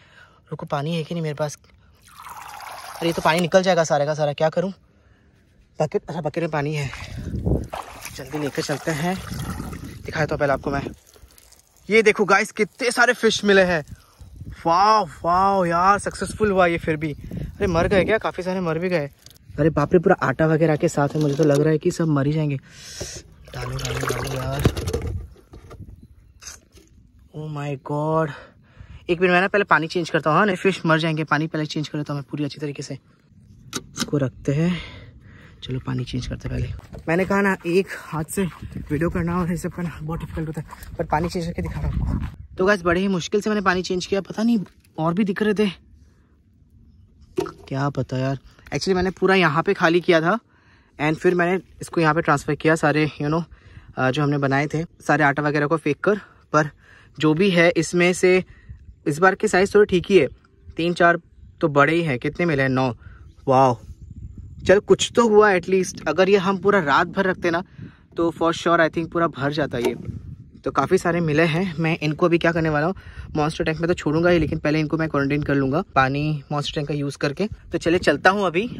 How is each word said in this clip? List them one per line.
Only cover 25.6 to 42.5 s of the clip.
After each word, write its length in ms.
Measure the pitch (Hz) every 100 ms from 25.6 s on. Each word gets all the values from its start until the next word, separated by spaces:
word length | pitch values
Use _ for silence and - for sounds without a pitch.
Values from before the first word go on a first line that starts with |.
| - - - - - _ - _ - - _ - _ _ - _ - 151
Oh 100 | 156
my 200 | 147 143 135 -
God। 460 | 147 151 160 151 - - _ _ - - - -
एक 120 | 170
मिनट, 100 | 180
मैं 80 | 180
ना 60 | 190
पहले 160 | -
पानी 240 | 175 156 160
चेंज 220 | 180 160
करता 200 | 160 156
हूँ। 80 | 156
हाँ, 80 | 208
नहीं, 100 | 180
फिश 260 | 190 185 170
मर 140 | 156
जाएंगे, 240 | 160 156
पानी 240 | 156 147 160
पहले 180 | 156 151
चेंज 220 | 160 147
कर 100 | 151
लेता 160 | 147
हूँ 80 | 143
मैं 80 | 135
पूरी 120 | 147
अच्छी 160 | 143 -
तरीके 240 | 147 139
से। 140 | 143 135 _ _ _ _ - - - -
इसको 420 | - - - 147
रखते 360 | 131 - -
हैं, 240 | 143 170 170 - - - - - - - -
चलो 160 | - 127
पानी 240 | - 127
चेंज 240 | 123 127 -
करते 220 | - 127
हैं 80 | 123
पहले। 440 | 123 - - - -
मैंने 180 | 165 185
कहा 160 | 196
ना, 140 | 202 185 170
एक 220 | 180 190 -
हाथ 220 | - 156
से 200 | 156 -
वीडियो 640 | 185 - - - - 147 165
करना 300 | 190 170 180
और 100 | 170
ये 60 | 165
सब 140 | 175
करना 240 | 170 175 -
बहुत 180 | 156 160
डिफिकल्ट 280 | 151 170 156
होता 140 | 160
है, 340 | - - - -
पर 80 | 165
पानी 240 | 156 170
चेंज 160 | 185 165
करके 160 | 175
दिखा 200 | 165 151
रहा 80 | 151
हूँ 180 | - -
आपको। 480 | - - - -